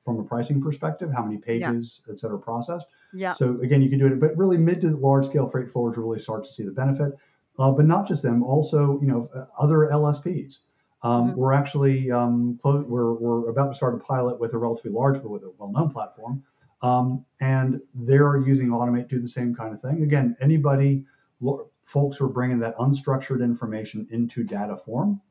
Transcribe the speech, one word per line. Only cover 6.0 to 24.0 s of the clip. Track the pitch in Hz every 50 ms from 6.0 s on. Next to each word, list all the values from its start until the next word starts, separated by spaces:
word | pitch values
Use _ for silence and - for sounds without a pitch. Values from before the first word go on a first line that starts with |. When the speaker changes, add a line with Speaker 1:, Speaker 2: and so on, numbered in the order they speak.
| 113 113 113
Speaker 1:
start | 104 - - 110 104 104
to | -
see | - - 107
the | 95
benefit, | 95 117 131 139 139 139 147 143 - - _ _ _ _ _ _ _ -
uh, | 135 135
but | 135 147 151
not | 156 170 202 202
just | - 165 - -
them, | 123 117 120
also, | 123 131 135 156 151 - 160 147 143 139 139 139
you | 143
know, | 135 123 120 117 - -
uh, | 131 - _ - -
other | 147 147 160 156 151 147
L | 147 151 151
S | 147 147 143
Ps. | - 175 185 131 143 - - - _ _ _ _ _ _ _ _ -
Um, | 117 120 120 120 120
Speaker 2:
Mm-hmm. | - 127
Speaker 1:
we're | 131 131 135
actually, | 143 139 - - 147 139 139 135 131 131 127
um, | 120 120 120 120 120 120 120 120 120 -
clo-, | - 139 143 143 143
we're, | - 117 123 117 117 117
we're | 113 117 120 117 117 117 117
about | 113 135 139 139
to | 131
start | - 139 123 117
a |
pilot | - - - 135 127 123 123 120 117
with | 117 113 117
a | 113
relatively | 120 117 117 - - 110
large, | 101 117 135 139 135
but | 135 135 107
with | 104 101 98
a | 92 -
well-known | _ 104 98 104 139 165 151
platform. | 123 113 107 - _ 110 110 120 135 135 _ _ _ _ _ _ _ _ -
Um, | 127 123 127 127 127 131 131 - _ _ _
and | 139 131 131 131 131 131 131 - - _ _
they're | 123 117 120 135 143 147 143 143
using | 139 131 135 135 131 127 120
Automate | 120 120 123 123 120 123 123 -
to | 131
do | 123
the | 120
same | 120 - 127 123 120 117
kind | 117 113 110 104
of | 101
thing. | - 127 151 165 151
Again, | 147 147 139 127 120 117 _
anybody, | 131 147 160 156 139 143 139 139 139 139 139 135 135 _ _ _ _ _ _ _
lo-, | 120 135 139 - - - _ _
folks | _ - - 143 143 139 135
who | - 139
are | 113
bringing | 107 123 123 127 127 117
that | 117 117 -
unstructured | - 123 139 139 139 - 139 131 135 - - 135 120 123
information | 120 117 117 120 107 107 110 110 - - 107